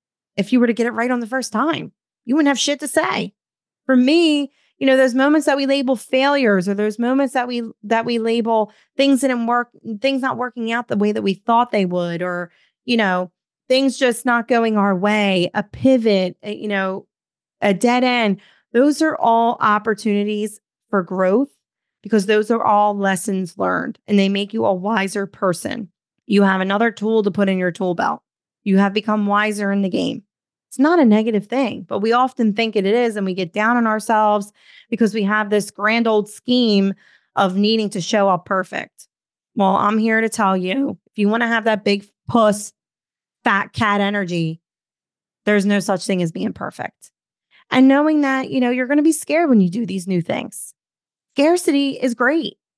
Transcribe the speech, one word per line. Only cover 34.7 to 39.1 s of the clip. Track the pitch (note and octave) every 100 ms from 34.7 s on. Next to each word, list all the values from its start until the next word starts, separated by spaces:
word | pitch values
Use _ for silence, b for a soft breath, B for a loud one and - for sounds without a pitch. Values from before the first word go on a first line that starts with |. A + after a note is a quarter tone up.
| b b
because | A3+ A3
we | G#3+
have | G3 G#3+ G#3
this | G#3 G3+
grand | - G#3 A#3 A3+
old | G#3+ G#3
scheme | - - B3 A#3 G3+ G3 G3 b b b
of | - F#3+ F#3+
needing | G#3 A3+ G#3
to | G3+
show | E3 G#3+ G3
up | F3+
perfect. | - F#3+ F3+ - - - -